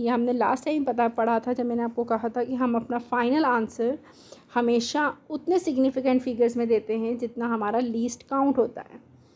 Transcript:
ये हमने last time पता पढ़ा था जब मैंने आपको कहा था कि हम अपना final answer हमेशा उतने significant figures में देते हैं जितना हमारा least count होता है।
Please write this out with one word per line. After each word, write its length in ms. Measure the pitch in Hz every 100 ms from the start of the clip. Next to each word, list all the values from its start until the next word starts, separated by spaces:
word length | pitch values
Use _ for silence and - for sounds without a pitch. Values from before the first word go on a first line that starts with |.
ये 80 | 233
हमने 240 | 247 240
last 320 | 247 214 262
time 200 | 302 311
पता 240 | 269 233 233
पढ़ा 320 | 233 226 226
था 120 | 240
जब 140 | 247 240
मैंने 160 | 233
आपको 220 | 233 233
कहा 240 | 233 226 233
था 160 | 247
कि 100 | 240
हम 200 | 254 254
अपना 240 | 233 226 240
final 460 | 240 247 240 294
answer 540 | 277 240 220 - 233 302 - - - - -
हमेशा 600 | 240 240 240 233 302 294 - -
उतने 280 | 302 - 359
significant 640 | 349 262 262 262 254 254
figures 340 | 254 226 233 240
में 120 | 233
देते 300 | 220 220 226
हैं 200 | 226 240
जितना 280 | 233 233 233
हमारा 320 | 226 208 226
least 440 | 247 226 240 -
count 360 | - 277 277 262
होता 220 | 220 -
है। 280 | - - - - -